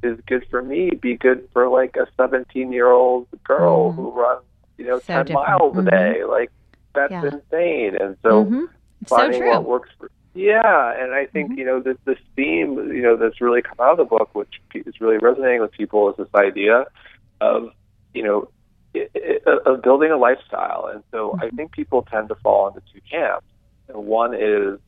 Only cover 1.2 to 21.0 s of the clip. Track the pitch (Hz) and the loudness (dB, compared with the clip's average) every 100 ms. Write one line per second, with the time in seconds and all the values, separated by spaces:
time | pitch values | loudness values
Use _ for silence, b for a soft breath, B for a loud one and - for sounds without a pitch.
1.2 | 131 127 - 127 123 127 131 127 127 - | 2 0 -2 0 2 2 0 -2 -6 -2
2.2 | 127 131 127 - 127 123 123 123 127 123 | -2 -2 -4 -8 -6 2 4 6 4 0
3.2 | 123 - - 135 175 160 - 170 151 117 | -4 -20 -2 2 4 4 2 -2 -8 -2
4.2 | 120 127 _ _ _ _ 120 127 - 165 | -2 -2 _ _ _ _ -6 -6 -2 -4
5.2 | 156 156 143 196 156 185 185 95 90 80 | 0 -2 0 2 2 2 2 4 2 0
6.2 | 95 113 120 _ _ _ _ - 139 185 | -2 -2 -2 _ _ _ _ -4 -2 -2
7.2 | 147 143 _ 156 175 151 107 95 98 98 | -6 -8 _ -4 -2 -2 -4 -4 -6 -2
8.2 | 113 113 208 247 339 _ _ _ - 120 | 2 4 4 -2 -6 _ _ _ 0 2
9.2 | - 123 120 117 117 123 - _ - _ | 2 2 2 0 0 -4 -4 _ -20 _
10.2 | _ 180 196 214 220 175 123 117 127 135 | _ -4 2 4 4 4 2 -2 -4 -4
11.2 | 139 156 147 135 131 131 127 127 - 127 | -4 -6 -6 -6 -2 -2 -2 -6 -4 -6
12.2 | _ - 143 170 160 131 127 123 120 117 | _ -6 -2 -2 -2 -4 -6 0 2 4
13.2 | 113 - 120 120 - - 127 175 147 113 | 2 0 0 0 -2 0 2 2 2 0
14.2 | 110 104 101 - _ 107 - - 113 110 | -2 -6 -10 -14 _ -14 -14 -4 0 2
15.2 | 113 131 131 123 107 _ 104 107 101 98 | 2 2 0 0 -2 _ -2 2 2 0
16.2 | 98 101 101 95 101 117 135 b b b | -2 2 2 2 2 2 2 b b b
17.2 | _ _ 110 113 117 _ _ _ _ - | _ _ 0 0 -4 _ _ _ _ -8
18.2 | 110 104 - _ _ _ _ - 415 - | -2 -2 -4 _ _ _ _ -10 -8 -8
19.2 | 165 147 - 147 - 131 127 139 156 151 | -4 -2 2 0 2 0 4 4 4 2
20.2 | 123 131 - - 90 - - 107 | 2 0 -4 -8 -6 -6 -10 -12